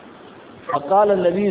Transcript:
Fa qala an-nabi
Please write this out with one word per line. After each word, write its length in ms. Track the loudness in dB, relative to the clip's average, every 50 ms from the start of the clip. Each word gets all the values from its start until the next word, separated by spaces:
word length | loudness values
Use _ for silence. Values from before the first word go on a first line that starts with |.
| -20 -20 -20 -20 -20 -20 -20 -20 -20 -20 -20 -20 -12 -8
Fa 100 | -8 -8 -4
qala 300 | 0 2 2 4 2 2
an-nabi 360 | 0 0 0 0 0 -2 -2